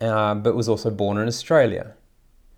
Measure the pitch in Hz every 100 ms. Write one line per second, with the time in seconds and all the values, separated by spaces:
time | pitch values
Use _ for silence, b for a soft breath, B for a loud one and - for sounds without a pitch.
0 | 113 107 104 104 110 123 113 107 113 101
1 | 101 104 110 117 - 160 117 98 - -
2 | _ _ _ _ _